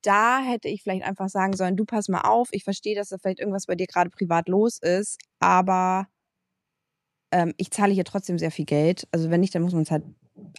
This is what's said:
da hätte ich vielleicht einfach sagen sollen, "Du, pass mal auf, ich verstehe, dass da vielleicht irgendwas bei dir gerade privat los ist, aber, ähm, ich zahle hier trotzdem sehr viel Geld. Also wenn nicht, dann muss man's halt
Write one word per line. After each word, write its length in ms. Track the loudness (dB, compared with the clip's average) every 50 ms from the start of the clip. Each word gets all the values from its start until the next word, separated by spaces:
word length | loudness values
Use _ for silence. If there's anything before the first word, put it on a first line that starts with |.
da 380 | 2 4 4 6 6 4 4 2
hätte 280 | 0 -2 -4 -4 -4 -6
ich 140 | -8 -6
vielleicht 220 | -4 -4 -4 -4 -4
einfach 240 | -6 -6 -6 -6 -4
sagen 260 | -2 0 0 0 0
sollen, 200 | 0 0 0 0
"Du, 80 | -2 -2
pass 240 | -2 -2 -4 -2 -2
mal 140 | -2 0
auf, 260 | 2 2 2 2 0 -2
ich 120 | -4 -8 -6
verstehe, 320 | -6 -6 -6 -4 -4 -4
dass 120 | -4 -6 -8
da 80 | -8 -6
vielleicht 220 | -4 -6 -4 -4
irgendwas 260 | -4 -4 -4 -6 -4
bei 80 | -4 -4
dir 100 | -4 -4
gerade 240 | -2 0 0 0 0
privat 380 | _ -6 -2 0 0 0 0 2
los 300 | 2 2 2 2 0 -2
ist, 380 | -2 0 0 0 -2 -6 -10 -14 -16 _ _ 0
aber, 680 | 2 4 4 4 4 2 2 2 2 2 0 -2 -4 -6 _ _ _ _ _ _ _ _ _ _ _ _ _ _ _ _ _ _ _ _ _ _ _ -2
ähm, 220 | 0 2 2 0 -2 -6
ich 120 | -8 -6
zahle 220 | -2 0 2 2
hier 120 | 2 2 0
trotzdem 340 | -2 -4 -6 -4 -4 -4 -2
sehr 120 | -2 -4
viel 140 | -4 -4 -4
Geld. 420 | 0 2 2 4 2 2 0 -4 -4
Also 180 | -2 -2 0 2
wenn 100 | 2 2
nicht, 140 | 2 2 0
dann 80 | -2
muss 120 | -2 0 0
man's 160 | 0 0 0
halt 140 | -2 -4 -4 -6 -20 _ _ _ _ -20 -20 -16 -6